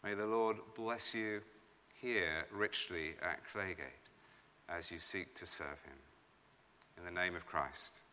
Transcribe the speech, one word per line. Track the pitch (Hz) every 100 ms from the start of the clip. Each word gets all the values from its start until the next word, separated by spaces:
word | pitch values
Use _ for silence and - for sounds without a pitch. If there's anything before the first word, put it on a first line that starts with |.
May | 101
the | 101 107
Lord | 113 110 107 - -
bless | 113 117 -
you | 113 107 107 107 - - - - -
here | 127 113 85 80 76
richly | 101 104 - - 87 80 82
at | 87 82 -
Claygate | 104 95 80 67 - - - - - - - -
as | 85 85
you | 85
seek | - 101 - -
to | 87
serve | - 76
him. | 71 71 67 67 - - - - - - - - -
In | 87
the |
name | 87 90 87
of | -
Christ | 82 69 - - - -